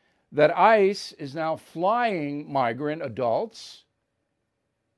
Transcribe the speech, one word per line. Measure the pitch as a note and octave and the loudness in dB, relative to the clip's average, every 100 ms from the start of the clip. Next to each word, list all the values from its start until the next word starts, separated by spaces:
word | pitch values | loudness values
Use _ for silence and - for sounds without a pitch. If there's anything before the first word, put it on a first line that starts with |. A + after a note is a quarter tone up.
| _ _ _ | _ _ _
that | C3 D#3 E3+ | 2 4 6
ice | G3 A3 G3 G3 - | 6 6 4 0 -8
is | - C#3+ D3+ | -14 -12 -6
now | D#3+ D#3 | -6 -6
flying | - D#3+ F3+ A#3+ A#3 F3+ C#3+ C#3+ D#3 | -10 -4 0 0 0 -2 -4 -6 -4
migrant | C3+ A#2+ A#2+ D3 D#3 | 0 0 0 -4 -4
adults | C#3+ A2+ A#2+ B2 A3+ - - - _ _ _ _ _ _ _ _ _ _ _ | -6 -4 0 0 -2 -10 -20 -20 _ _ _ _ _ _ _ _ _ _ _